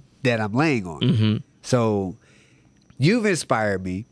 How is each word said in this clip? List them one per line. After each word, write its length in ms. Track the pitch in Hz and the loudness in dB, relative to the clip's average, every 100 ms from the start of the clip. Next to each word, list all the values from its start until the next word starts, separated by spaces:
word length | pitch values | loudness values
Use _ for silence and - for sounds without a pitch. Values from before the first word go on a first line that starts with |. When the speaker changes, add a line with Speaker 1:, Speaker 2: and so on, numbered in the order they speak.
| - _ | -20 _
Speaker 1:
that 180 | 127 117 | -2 0
I'm 100 | 107 | 0
laying 320 | 113 160 127 90 | 0 2 0 -2
on. 140 | 76 | -2
Speaker 2:
Mm-hmm. 360 | 123 127 107 107 - _ | 2 4 2 0 -4 _
Speaker 1:
So 560 | - 123 113 104 95 90 _ _ _ _ _ _ _ - | -2 0 2 0 -2 -8 _ _ _ _ _ _ _ -2
you've 280 | 143 240 214 | 0 2 0
inspired 560 | 170 - 120 107 98 | -2 -2 0 0 -2
me. 220 | 92 92 113 | -4 -6 -8